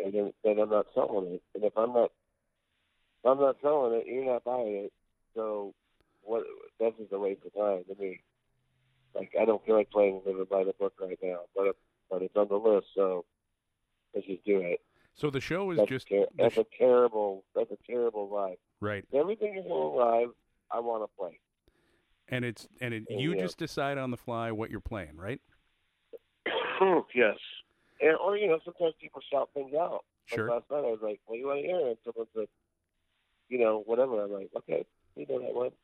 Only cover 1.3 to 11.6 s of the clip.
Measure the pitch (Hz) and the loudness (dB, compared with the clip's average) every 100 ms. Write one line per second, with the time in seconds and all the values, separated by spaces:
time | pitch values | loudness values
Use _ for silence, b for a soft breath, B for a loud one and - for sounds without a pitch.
1.3 | 87 - - 104 110 117 123 110 - _ | -6 -10 -2 0 2 2 4 2 0 _
2.3 | _ _ _ _ _ _ _ _ _ 120 | _ _ _ _ _ _ _ _ _ 2
3.3 | 135 139 123 143 151 123 113 - 123 131 | 6 4 4 2 2 2 0 -2 -4 -2
4.3 | 120 123 123 110 101 101 - _ _ _ | -2 -2 -2 -2 -4 -6 -12 _ _ _
5.3 | 113 110 104 101 - _ _ _ _ 101 | -6 -4 -4 -8 -14 _ _ _ _ -6
6.3 | 113 - - - - 113 113 104 98 101 | -4 -4 -12 -18 -2 -2 -2 -6 -4 -2
7.3 | 98 90 101 104 95 92 98 98 90 _ | -4 -6 -2 0 0 -4 -8 -8 -10 _
8.3 | _ _ _ _ _ _ _ _ 98 95 | _ _ _ _ _ _ _ _ -10 -4
9.3 | - 113 104 - 110 104 107 101 95 98 | 2 2 2 4 4 4 4 4 2 -4
10.3 | 95 95 98 95 - 98 - 92 90 92 | -4 -2 0 0 0 -4 -4 -8 -6 -6
11.3 | 87 87 98 | -6 -6 0